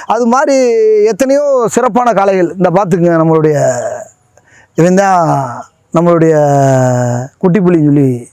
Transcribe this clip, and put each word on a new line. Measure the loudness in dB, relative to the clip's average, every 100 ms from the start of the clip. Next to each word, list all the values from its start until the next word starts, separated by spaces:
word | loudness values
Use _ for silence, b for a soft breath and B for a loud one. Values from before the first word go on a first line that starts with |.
| -6
அது | -2 0
மாதிரி | 0 2 0 0 2 2 2 0
எத்தனையோ | 0 0 0 0 0 0
சிறப்பான | -2 -2 0 0
காளைகள். | 0 0 0 -2 -2
இந்த | -2
பார்த்துக்குங்க, | 0 0 0 0 0
நம்மளுடைய, | 2 2 2 0 -2 -2 -6 -10 -14 _ _ _ b b b -2
இவன் | 0 2
தான் | 2 0 0 -2 -4 -10 -16 _ _
நம்மளுடைய | -2 0 2 2 2 2 2 2 2 0 0 -2 -4 -8 _
குட்டி | -2 0
புலின்னு | 0 2 2
சொல்லி | 2 0 -2 -10